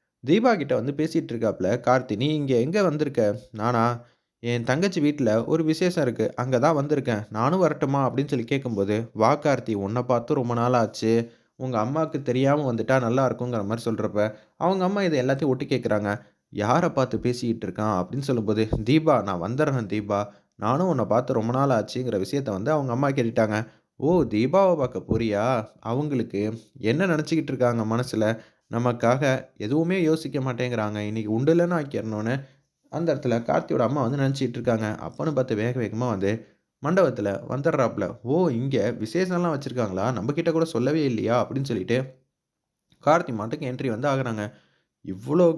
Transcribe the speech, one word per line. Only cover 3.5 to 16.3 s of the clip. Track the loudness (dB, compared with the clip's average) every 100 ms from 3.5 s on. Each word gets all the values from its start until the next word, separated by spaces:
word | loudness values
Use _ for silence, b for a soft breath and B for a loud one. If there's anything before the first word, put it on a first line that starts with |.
"நானா? | -4 0 4 2 0 b b _ _
என் | -4 -2
தங்கச்சி | 0 2 2 2
வீட்ல | 2 2 2 2
ஒரு | 2 0
விசேஷம் | 2 0 0 2
இருக்கு, | 0 0 -2
அங்க | -2 0 2
தான் | 4 2
வந்திருக்கேன். | 0 0 0 -2 -4
நானும் | -2 0 4
வரட்டுமா?" | 2 2 0 0
அப்படின்னு | 0 0 -2
சொல்லி | -2
கேட்கும்போது, | -2 -2 -2 -2 0 0 -2
வா | 2 4 4
கார்த்தி, | 2 0 0
உன்னை | -2 -2 -2
பார்த்து | 0 0 0
ரொம்ப | -2 0
நாள் | 0 2
ஆச்சு. | 2 2 0 2 2 0 B B -10
உங்க | -4 -2
அம்மாவுக்கு | -2 -2 -2 -4
தெரியாம | -2 2 2 2 0
வந்துட்டா | -2 2 2
நல்லா | 2 2 0
இருக்குங்கிற | 0 -4 -4
மாதிரி | -4 -4 -2
சொல்றப்ப, | -2 -2 0 -2 B B -4
அவங்க | -2 2
அம்மா | 0 0
இதை | 0 2
எல்லாத்தையும் | 0 0 0
ஒட்டு | 0
கேட்குறாங்க. | 0 -2 0 0 0 -2 b